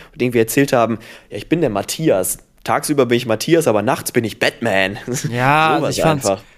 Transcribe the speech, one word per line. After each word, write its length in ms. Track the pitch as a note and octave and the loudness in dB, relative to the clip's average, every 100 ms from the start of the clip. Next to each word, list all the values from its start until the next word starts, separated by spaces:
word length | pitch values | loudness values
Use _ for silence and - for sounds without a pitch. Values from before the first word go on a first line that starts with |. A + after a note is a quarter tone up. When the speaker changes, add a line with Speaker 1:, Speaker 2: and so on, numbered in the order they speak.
| - | -16
Speaker 1:
und 80 | - | -4
irgendwie 180 | B2 A#2+ | 0 2
erzählt 320 | A2+ - C#3 | 2 2 2
haben, 260 | B2+ A2+ G#2+ - - - | 2 2 -2 -10 -20 -16
"Ja, 60 | - | -14
ich 140 | - | -4
bin 100 | E3 | 0
der 100 | C#3+ | 0
Matthias. 680 | G2 - - D#3+ G2 F#2 - _ _ | -2 -6 -2 0 2 0 -6 _ _
Tagsüber 440 | - B2+ D#3 C#3+ A#2+ | -4 -2 0 0 2
bin 100 | A#2+ | 0
ich 80 | A#2+ | 0
Matthias, 420 | - - E3 B2+ | -4 2 2 4
aber 140 | G#2 | 2
nachts 320 | A2 - - | 0 -2 -2
bin 100 | B2+ | -2
ich 160 | A2 - | -2 -2
Batman." 580 | C3+ - A#2 F#2+ F#2+ G2 - | -4 -2 0 0 0 -4 -8
<laughs> 160 | A#2+ A2+ | -6 -4
Speaker 2:
Ja, 460 | A#2+ B2+ D3+ D#3 D3 | 0 2 2 2 0
Speaker 1:
Sowas 180 | B2+ - | -2 0
Speaker 2:
ich 40 | |
fand's 240 | D#3+ D3 G#2 | 0 2 0
Speaker 1:
einfach. 180 | G2 - | -2 -6